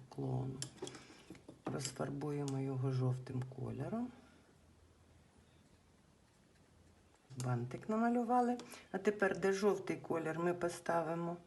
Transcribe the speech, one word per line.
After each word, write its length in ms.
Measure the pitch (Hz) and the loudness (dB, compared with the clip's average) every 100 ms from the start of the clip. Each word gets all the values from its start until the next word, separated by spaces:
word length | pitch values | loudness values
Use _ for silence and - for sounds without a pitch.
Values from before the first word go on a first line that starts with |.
| - | -12
клоуна. 500 | 139 135 127 131 131 - - - - - - - - - - - | -4 -2 0 -2 -4 -8 -10 -12 -12 -18 -20 -18 -18 -18 -8 -4
Розфарбуємо 920 | 147 131 - 139 143 147 143 143 135 | -2 -4 -2 -2 -2 -2 0 0 0
його 320 | 135 131 135 | 0 0 2
жовтим 520 | 131 127 127 - 123 127 - | 4 2 2 -2 -4 -4 -6
кольором. 560 | 117 113 156 226 247 - - - - - - - - - - - - - - - - - - - - - - - - - - - - - - _ - 131 | -6 -4 -2 -2 -2 -8 -20 -20 -20 -20 -20 -20 -20 -20 -20 -20 -20 -20 -20 -20 -20 -20 -20 -20 -20 -20 -20 -20 -20 -20 -20 -20 -20 -20 -20 _ -12 -4
Бантик 460 | 127 120 123 - - | 0 0 -2 -6 0
намалювали. 680 | 220 233 240 233 247 240 247 - - - | 2 4 4 4 4 4 2 -4 -16 -6
А 60 | 196 | 0
тепер, 420 | 208 208 190 175 | 0 4 2 4
де 140 | 196 | 2
жовтий 440 | 190 208 190 - 160 | 4 4 4 0 -4
колір, 420 | - 165 156 160 | 0 0 0 0
ми 140 | 175 | 2
поставимо 840 | 175 175 - - 170 160 170 170 175 | 2 0 -2 0 2 2 0 -2 -4